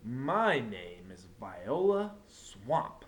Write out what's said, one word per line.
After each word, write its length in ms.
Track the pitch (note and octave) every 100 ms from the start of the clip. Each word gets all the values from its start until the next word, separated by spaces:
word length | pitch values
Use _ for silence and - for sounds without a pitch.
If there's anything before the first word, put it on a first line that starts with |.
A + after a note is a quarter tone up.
My 560 | G#2+ B2+ C#3 G3 A3+ D#3
name 500 | A#2 G2 F2 F2 F#2
is 140 | F2+ - -
Viola 760 | G2+ F2+ F#2 D#3 F#3+ G3 G#3 G3+ -
Swamp 760 | - - G2+ G#2+ D#3+ - -